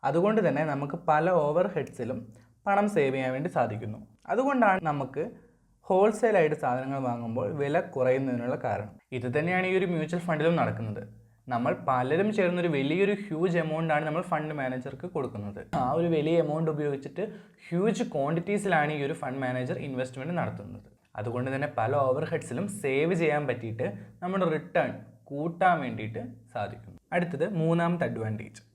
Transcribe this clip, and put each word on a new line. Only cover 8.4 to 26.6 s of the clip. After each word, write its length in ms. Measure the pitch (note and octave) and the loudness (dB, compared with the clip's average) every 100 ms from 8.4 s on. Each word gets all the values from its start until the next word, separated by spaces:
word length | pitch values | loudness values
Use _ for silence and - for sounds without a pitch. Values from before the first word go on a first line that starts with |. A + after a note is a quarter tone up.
| A#2+ C#3 B2+ | -2 -2 -2
കാരണം. 280 | G#2 G#2 - _ B2+ | -4 -6 -14 _ -6
ഇത് 100 | B2 D3 | -2 0
തന്നെയാണ് 320 | E3 F#3 F#3 | 0 0 2
ഈ 40 | F#3 | 2
ഒരു 80 | F#3+ E3+ | 2 0
മ്യൂച്വൽ 280 | D#3 F3 F3 | 0 -2 0
ഫണ്ടിലും 280 | D#3 D#3+ E3+ | 2 4 4
നടക്കുന്നത്. 420 | A#2 A2 A2+ G#2 - - - _ - | 2 0 -6 -6 -10 -18 -20 _ -4
നമ്മൾ 180 | A#2+ C3 F3+ - | 0 0 0 0
പലരും 400 | C3 B2+ D#3+ G#3 G#3+ | 0 2 2 2 2
ചേർന്നൊരു 340 | F3+ F3 E3+ C#3+ | 2 2 0 2
വലിയൊരു 360 | C3+ E3+ G3 G3+ - | 0 2 2 0 -4
ഹ്യൂജ് 340 | D#3+ F3+ E3+ D#3+ | -2 2 2 0
എമൗണ്ട് 280 | D#3 E3 D3+ | -2 2 2
ആണ് 80 | D#3 | 2
നമ്മൾ 140 | D#3 F3+ | -2 -2
ഫണ്ട് 220 | D#3+ D3+ D3+ | -2 -2 -4
മാനേജർക്ക് 440 | C3 B2+ C3 C3+ F3+ E3+ | -4 -4 -8 -10 -6 -4
കൊടുക്കുന്നത്. 460 | B2 A2 G#2 G#2 - D#3 | -4 -6 -8 -10 -4 0
ആ 20 | B2+ D#3 | 2 2
ഒരു 100 | E3+ E3 | 2 2
വലിയ 260 | D3 E3+ D#3 | 4 4 2
എമൗണ്ട് 240 | D#3 D#3+ D3+ | 2 0 0
ഉപയോഗിച്ചിട്ട് 480 | D3 C#3 C#3+ - G#3 - - _ - | -2 -2 -6 -6 -8 -8 -20 _ -4
ഹ്യൂജ് 360 | E3+ G#3+ A#3 A#3+ D3+ | 2 2 2 -2 -2
ക്വാണ്ടിറ്റീസിലാണ് 800 | C#3 E3 E3+ G3+ G3+ E3 D3 D3+ | 0 0 0 -2 2 2 2 0
ഈ 20 | C#3 | -2
ഒരു 80 | D#3+ | -2
ഫണ്ട് 180 | C3+ C3+ C3 | -6 -4 -2
മാനേജർ 320 | B2+ B2+ - D3 | -2 -2 -4 -4
ഇൻവെസ്റ്റ്മെന്റ് 480 | B2+ - C3+ C#3 F3 | -4 -6 -6 -6 -4
നടത്തുന്നത്. 500 | A2 A2 G2+ G2+ - _ _ - | -4 -6 -12 -14 -18 _ _ -8
അതുകൊണ്ട് 280 | A2 A#2+ C3 C3+ | -6 -4 -2 -2
തന്നെ 140 | D3 - | -2 -2
പല 160 | A2+ C#3+ C3 | 0 2 2
ഓവർഹെഡ്സിലും 580 | C3 D#3+ E3 - B2+ G3+ - | 2 0 -4 -4 -6 -6 -4
സേവ് 320 | C#3 C3+ D#3+ F3 | -2 0 2 2
ചെയ്യാൻ 200 | E3 D3 C#3+ | 2 2 0
പറ്റിയിട്ട് 400 | A2+ A2+ A2 E3+ G3+ - - | -4 -4 -4 -4 -6 -14 -10
നമ്മുടെ 240 | F3+ F#3+ F3+ D#3 | -4 0 0 0
റിട്ടേൺ 360 | - F3 C3+ A2 - - - | 0 0 0 -4 -14 -20 -12
കൂട്ടാൻ 460 | C#3+ E3 E3+ F#3 E3 | -6 -4 2 4 4
വേണ്ടിയിട്ട് 380 | C3 A2 G#2+ - - - - | 0 -6 -6 -8 -10 -14 -12
സാധിക്കുന്നു. 440 | A2+ | -6